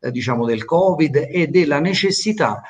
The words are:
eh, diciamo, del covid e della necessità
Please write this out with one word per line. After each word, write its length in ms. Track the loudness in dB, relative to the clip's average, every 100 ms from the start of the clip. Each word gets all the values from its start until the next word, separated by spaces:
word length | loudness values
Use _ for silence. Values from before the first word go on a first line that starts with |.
eh, 100 | -8
diciamo, 360 | -4 -2 -2 0
del 180 | -2
covid 640 | 0 2 2 2 2 2 0
e 160 | -2 2
della 320 | 2 2 2
necessità 840 | 0 0 0 0 -2 0 0 -2 -10